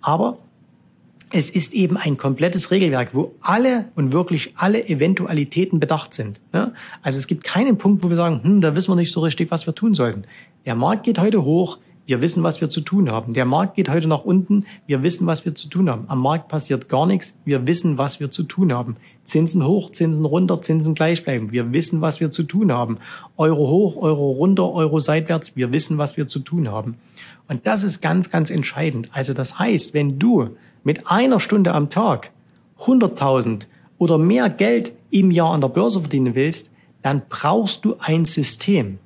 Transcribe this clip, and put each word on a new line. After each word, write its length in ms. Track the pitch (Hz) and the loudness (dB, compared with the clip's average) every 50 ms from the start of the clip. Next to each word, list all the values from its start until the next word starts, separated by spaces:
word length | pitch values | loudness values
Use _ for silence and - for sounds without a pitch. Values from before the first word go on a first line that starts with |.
| - | 0
Aber 340 | - 151 175 208 247 254 - - _ _ _ _ _ _ _ _ _ _ _ _ _ _ _ - _ - | 0 0 0 0 -2 -4 -8 -16 _ _ _ _ _ _ _ _ _ _ _ _ _ _ _ -20 _ 0
es 160 | 180 143 - | 0 0 0
ist 260 | - 185 156 - - | -2 -2 -2 -2 0
eben 220 | 247 190 165 165 | 0 0 2 0
ein 200 | 202 - 156 143 | -2 -2 -2 -4
komplettes 560 | 127 - 139 135 127 151 180 180 190 - - 180 | -2 -2 -2 -2 0 0 -2 0 -2 -2 0 2
Regelwerk, 420 | 196 190 170 139 127 123 - - | 2 2 2 0 0 -2 -2 -2
wo 220 | 131 170 - - _ | -2 -2 -2 -6 _
alle 440 | - - 185 220 247 262 254 240 202 - - | -2 0 0 2 2 2 2 0 -4 -6 -4
und 160 | - 147 131 | -2 -2 0
wirklich 440 | 131 165 180 175 180 151 - - - | 2 0 0 0 -2 -4 -4 -6 -8
alle 320 | - 170 190 214 226 233 - | -2 0 0 0 0 0 -2
Eventualitäten 880 | 175 135 143 175 190 - 180 - 175 151 143 143 - 165 185 190 - 160 | -2 0 2 2 2 0 0 -2 0 -2 -2 -2 0 -2 0 0 0 0
bedacht 340 | 143 127 160 151 - - - | 0 0 -2 -4 -4 -8 -10
sind, 280 | - 110 104 101 - _ _ - | -10 -10 -10 -10 -14 _ _ -4
ne? 200 | 170 214 254 - - - - - - _ | -2 -2 -2 -6 -10 -18 -20 -20 -8 _
Also 180 | 143 131 139 | -4 -4 -4
es 80 | 135 - | -2 -4
gibt 160 | 175 151 - | -4 -6 -6
keinen 340 | - - 185 240 277 233 - | -4 -2 0 2 2 2 2
Punkt, 240 | - 202 208 185 170 | 4 2 2 2 2
wo 80 | 180 | 0
wir 60 | 170 | 0
sagen, 240 | 170 170 170 160 123 104 | 2 2 0 0 0 2
"Hm, 180 | 156 202 202 | 2 4 4
da 140 | 180 160 147 | 4 2 2
wissen 160 | 160 185 - | 0 0 0
wir 60 | 185 | 2
nicht 160 | 175 170 165 - | 2 2 0 -2
so 80 | - | -2
richtig, 320 | 156 165 147 - 175 165 - | -2 -2 0 -2 -2 -2 -2
was 120 | 160 - | -4 -4
wir 80 | - 156 | -6 -6
tun 220 | - 202 226 208 | -2 0 2 2
sollten." 300 | 156 131 117 110 104 95 - - - - _ _ _ _ | 2 2 0 -2 -6 -10 -14 -20 -20 -20 _ _ _ _
Der 80 | 135 120 | -6 -2
Markt 300 | 117 127 160 220 214 - | 0 0 0 0 0 0
geht 160 | - 220 - | -2 0 2
heute 240 | 170 214 208 214 147 | 2 2 2 2 2
hoch, 340 | 131 156 170 185 - - - _ _ _ _ _ | 2 2 2 2 0 -4 -14 _ _ _ _ _
wir 160 | - 131 120 | -4 -2 0
wissen, 220 | 127 170 165 175 165 | 0 0 0 2 0
was 180 | 175 156 - | 0 -2 -2
wir 80 | 170 151 | -4 -4
zu 120 | - - | -4 -6
tun 320 | 151 - - 202 196 131 110 | -6 -2 2 2 2 2 0
haben. 200 | 113 113 117 117 | -4 -4 -4 -2
Der 100 | 127 127 | 0 0
Markt 320 | 127 135 160 190 196 - | 2 2 0 0 0 0
geht 120 | - 185 - | -2 0 0
heute 200 | 139 170 160 160 | 0 0 2 2
nach 160 | 156 139 - | 0 0 0
unten, 400 | - 180 190 185 - 202 202 196 - - - _ - | 2 2 2 2 2 2 0 0 -2 -10 -20 _ -2
wir 160 | 147 131 131 | -2 0 0
wissen, 240 | 175 170 - 185 165 | 0 0 0 0 0
was 160 | 165 156 - | -2 -2 -4
wir 100 | 170 151 | -6 -8
zu 140 | - - 151 | -6 -10 -6
tun 200 | - 180 190 170 | -2 0 0 2
haben. 180 | 123 110 113 - | 0 -2 -6 -6
Am 120 | 135 131 | -4 0
Markt 280 | 127 139 156 165 156 - | 0 2 0 0 -2 -4
passiert 400 | - 156 147 - 139 127 - - | -6 -6 -2 -2 -4 -4 -2 -2
gar 180 | - 127 151 | 0 2 2
nichts, 300 | 180 190 185 - - - - _ | 2 2 0 -2 -6 -18 -12 _
wir 200 | - 143 135 123 | -2 -2 0 2
wissen, 320 | 127 170 170 - 175 147 | 0 0 0 0 0 0
was 220 | 131 135 143 - - | 0 -2 -2 -2 -6
wir 140 | 151 135 - | -6 -8 -6
zu 100 | - 170 | -6 -6
tun 300 | 143 - - 190 175 123 | -6 -2 0 2 2 2
haben. 240 | 123 123 117 117 - - - _ _ _ | 0 -4 -6 -8 -12 -12 -20 _ _ _
Zinsen 420 | - - 156 160 165 165 180 143 | -2 0 0 0 2 2 0 2
hoch, 280 | 139 185 208 - - - | 2 2 0 0 -4 -4
Zinsen 320 | - 170 160 160 151 156 | -2 0 0 0 0 0
runter, 360 | 147 143 175 185 175 165 165 - | 0 2 2 2 2 0 -2 0
Zinsen 340 | - 160 160 156 160 156 | 0 0 0 2 0 0
gleich 260 | - 156 160 170 165 170 | 0 2 0 0 -2 -2
bleiben. 300 | - 135 120 110 107 113 | -4 -4 -4 -4 -4 -4
Wir 200 | 123 120 117 120 | -4 -4 0 0
wissen, 280 | 143 135 - - 156 | 0 0 0 -2 0
was 180 | 151 156 143 - | 0 -2 -2 0
wir 140 | 170 156 - | -2 -4 -2
zu 100 | - 165 | -4 -6
tun 300 | 143 - 190 220 190 127 | -2 0 0 2 2 2
haben. 260 | 123 123 113 117 113 - - - - - - _ | 0 -2 -2 -4 -8 -8 -18 -20 -20 -20 -20 _
Euro 320 | - 156 156 160 147 151 131 | 0 2 2 4 2 2 2
hoch, 280 | 147 180 208 190 160 - | 4 4 2 2 0 0
Euro 340 | - 156 156 143 143 139 131 | 0 0 0 2 0 -2 0
runter, 400 | 131 156 190 196 190 180 - - | 2 2 2 4 4 2 0 0
Euro 260 | 175 160 156 147 160 | 0 0 2 2 0
seitwärts, 560 | 143 - 151 160 160 - 170 160 156 - _ | 0 2 0 0 0 0 -2 -4 -4 -6 _
wir 160 | 127 127 123 | -4 -4 0
wissen, 260 | 123 156 151 - 160 | 0 -2 0 0 -2
was 200 | 151 147 143 - | -2 -2 -4 -4
wir 100 | - 151 | -6 -6
zu 140 | 135 - 147 | -4 -6 -8
tun 280 | 131 - 165 175 160 113 | -8 -4 -2 -2 -2 -2
haben. 280 | 101 110 104 117 113 - _ _ _ - - - - - _ | -4 -6 -6 -8 -10 -12 _ _ _ -20 -20 -20 -20 -20 _
Und 220 | _ 147 120 - 208 | _ -8 -4 -2 -2
das 160 | 220 208 190 | -2 0 0
ist 160 | 202 - - | -2 -4 -2
ganz, 300 | - 151 160 185 180 - | -2 0 0 0 0 0
ganz 200 | - 165 156 151 | 0 -2 -2 0
entscheidend. 600 | 180 175 135 - - - 156 160 135 117 117 - - | -2 -4 -4 -4 -4 -4 -4 -4 -4 -4 -8 -8 -6
Also 200 | 139 135 131 135 | -6 -4 -4 -4
das 280 | 123 131 127 - - | -4 -4 -6 -4 -4
heißt, 340 | - 240 220 170 - - - | -2 0 0 0 -2 0 -2
wenn 240 | 151 147 143 135 135 | 0 0 0 0 0
du 320 | 165 233 240 175 123 117 - - - - _ _ _ | 2 4 4 4 2 0 -6 -16 -20 -20 _ _ _
mit 280 | 135 156 - - - | -2 -2 -2 -2 0
einer 300 | 175 202 247 269 254 202 | 2 2 4 4 2 2
Stunde 340 | - - 202 214 190 170 170 | 2 2 2 4 4 4 2
am 160 | 156 147 147 | 0 0 0
Tag 400 | - 180 220 220 143 110 - - _ _ _ _ _ _ _ _ _ _ | 0 0 0 0 0 -2 -4 -12 _ _ _ _ _ _ _ _ _ _
hunderttausend 880 | - - 262 254 226 190 - - 139 139 135 131 117 117 113 104 107 - _ _ _ - _ _ | 0 4 4 4 4 2 0 0 0 2 2 2 2 0 -2 -4 -8 -14 _ _ _ -20 _ _
oder 180 | 175 165 170 | 2 4 4
mehr 320 | 156 156 175 208 247 247 208 | 4 4 4 4 4 2 0
Geld 440 | - - 196 214 240 233 - - - - _ _ | 0 0 2 2 2 0 0 -4 -10 -16 _ _
im 200 | - 196 196 190 | 2 4 4 6
Jahr 200 | 175 170 170 160 | 4 4 2 2
an 100 | 165 156 | 2 0
der 80 | 139 131 | 0 0
Börse 320 | - - 202 240 214 196 | 0 0 0 0 0 -2
verdienen 340 | 165 143 135 139 131 127 113 | -4 -2 -2 0 0 0 0
willst, 360 | 127 135 156 165 - - - _ _ _ _ _ _ _ | 0 0 0 -2 -6 -10 -14 _ _ _ _ _ _ _
dann 180 | 135 143 143 - _ | -2 -2 -2 -4 _
brauchst 560 | - - - 147 175 226 226 196 - - - | -12 -4 0 0 0 2 0 -2 -4 -2 -2
du 120 | 214 - - | -2 -2 -2
ein 260 | - - 160 165 170 | -2 -2 0 0 2
System. 720 | 151 - - 139 - - - - - 202 180 123 101 95 98 _ | 0 0 -2 -2 -2 -4 -4 0 0 0 0 0 -2 -6 -12 _